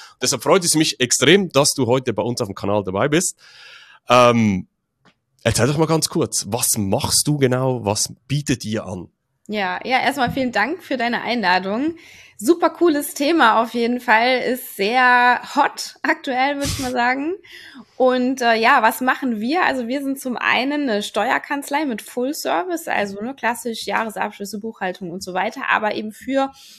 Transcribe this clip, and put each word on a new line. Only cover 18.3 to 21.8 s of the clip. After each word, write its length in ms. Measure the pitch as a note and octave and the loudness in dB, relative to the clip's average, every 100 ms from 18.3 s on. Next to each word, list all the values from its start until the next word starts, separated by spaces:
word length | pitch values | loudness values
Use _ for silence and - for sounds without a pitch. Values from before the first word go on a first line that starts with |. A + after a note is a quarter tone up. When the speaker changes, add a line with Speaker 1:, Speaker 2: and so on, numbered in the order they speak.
| B3+ | 0
Speaker 2:
äh, 120 | A#3 | 2
ja, 300 | A3+ A#3 B3+ | 4 4 6
was 180 | A3 - | 4 2
machen 380 | B3+ C#4+ C4 G#3+ | 0 0 -2 -2
wir? 240 | A#3 F4 | -2 0
Also 240 | - C4 A3+ | 0 0 -4
wir 160 | C#4 | -4
sind 160 | C#4 C4+ | -4 -6
zum 180 | C4 A#3+ | -6 -4
einen 500 | - G#3 C4+ D4 C#4 | 0 0 0 -2 -2
eine 140 | G#3 | -2
Steuerkanzlei 840 | G3+ A3 A3+ C#4+ - C#4+ C#4 C#4+ | -2 -2 0 -2 -4 -8 -4 -4